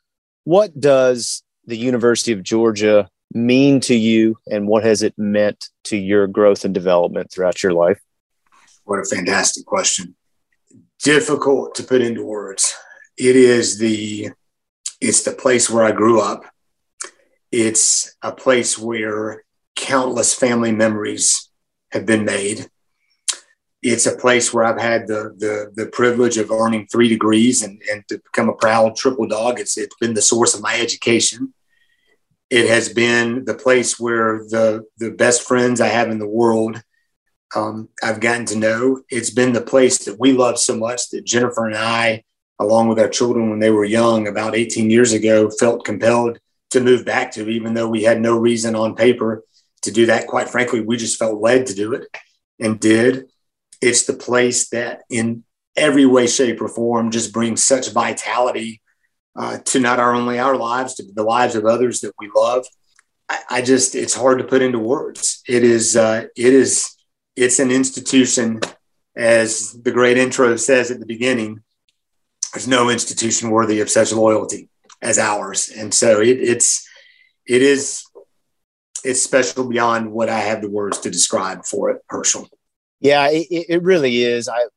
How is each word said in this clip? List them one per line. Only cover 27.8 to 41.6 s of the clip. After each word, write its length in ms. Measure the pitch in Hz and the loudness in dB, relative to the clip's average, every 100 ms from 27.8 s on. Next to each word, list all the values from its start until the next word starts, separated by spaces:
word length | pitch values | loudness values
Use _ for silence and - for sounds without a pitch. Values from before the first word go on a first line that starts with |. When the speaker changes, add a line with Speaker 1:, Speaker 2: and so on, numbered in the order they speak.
| - | -10
Speaker 2:
and 160 | 104 - | -10 -10
to 100 | 104 | -14
become 300 | _ - 113 | _ -2 -2
a 60 | |
proud 400 | - 113 113 110 | 0 0 2 2
triple 320 | - 135 131 104 | 0 -2 -2 -4
dog. 320 | 107 120 117 | -2 -2 -4
It's, 180 | 101 - | -6 -8
it's 200 | 104 - | -8 -6
been 140 | 117 | -4
the 80 | 107 | 0
source 320 | - 117 117 | 0 2 2
of 80 | 101 | 0
my 160 | 107 117 | -4 -4
education. 720 | 117 - 123 113 - 113 262 _ _ _ _ _ _ _ _ _ - | -4 -4 0 0 0 -4 -12 _ _ _ _ _ _ _ _ _ -2
It 200 | 123 113 | 0 2
has 220 | 117 113 | 2 0
been 540 | 117 117 120 117 123 | 0 2 2 0 -4
the 100 | 120 | -6
place 440 | 110 127 127 117 - | -4 2 2 0 -4
where 460 | 117 117 110 110 107 | -2 0 0 -2 -4
the, 380 | 113 110 110 - - | 0 0 0 -10 -10
the 120 | 113 | -8
best 320 | - 123 120 | 0 2 2
friends 380 | - 127 123 117 | 0 0 2 2
I 80 | 110 | 0
have 220 | 113 110 | 0 -2
in 100 | 110 | -4
the 80 | 104 | -4
world, 520 | 110 117 110 110 113 _ _ _ _ _ _ _ 110 | 2 2 2 -2 -6 _ _ _ _ _ _ _ -6
um, 320 | 107 110 113 - | -6 -8 -14 -8
I've 180 | 117 107 | -6 -2
gotten 260 | 117 120 110 | -2 -2 -4
to 120 | 107 | -2
know. 440 | 110 113 131 131 - | 0 0 0 -2 -6
It's 220 | 120 110 | -8 -4
been 220 | 113 127 | 0 2
the 100 | 117 | 0
place 420 | - 135 127 - | 0 4 4 2
that 160 | - 104 | -6 0
we 120 | 131 | 2
love 260 | 127 120 117 | 4 2 0
so 180 | - 113 | -2 -2
much 320 | 113 123 - | -6 -6 -8
that 140 | - | -10
Jennifer 420 | - 120 120 - | -2 0 0 -2